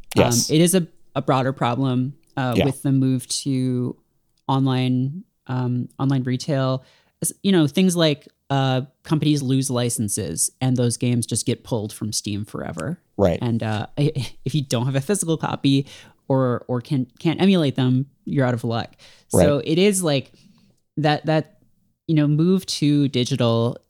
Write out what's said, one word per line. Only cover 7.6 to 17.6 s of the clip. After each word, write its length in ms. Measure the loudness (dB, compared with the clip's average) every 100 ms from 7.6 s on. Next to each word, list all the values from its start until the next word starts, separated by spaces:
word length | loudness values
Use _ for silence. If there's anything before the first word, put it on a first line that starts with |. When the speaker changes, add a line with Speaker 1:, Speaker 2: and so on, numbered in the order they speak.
| 2
Speaker 2:
things 280 | 2 0 2
like 300 | 0 0 -8 _ _
uh, 320 | 0 0 0 -4 _
companies 400 | -2 0 2 0
lose 280 | 2 0 0
licenses 800 | -2 -2 -2 -4 -4 -6 -4 -4 _
and 160 | 0 2
those 200 | 2 0
games 300 | 0 0 -2
just 180 | -4 -2
get 180 | -4
pulled 280 | -4 -6 -6
from 200 | -8 -6
Steam 320 | -6 -6 -8
forever. 560 | -8 -10 -10 -8 -8 -10 _ 0
Speaker 1:
Right. 220 | 2 2
Speaker 2:
And, 200 | -2 -2
uh, 240 | -2 -4 -6 -2
i-, 140 | -2 -2 -8 -8
if 100 | -4
you 80 | -4
don't 240 | -2 -2 0
have 100 | -2
a 40 |
physical 360 | -2 -2 -2 -2
copy 500 | -2 -2 2 2 0 -12 -20 _ _
or, 360 | 0 2 -2 -4
or 120 | -6
can, 260 | -2 -2 -2 _
can't 220 | -2 2
emulate 340 | 4 4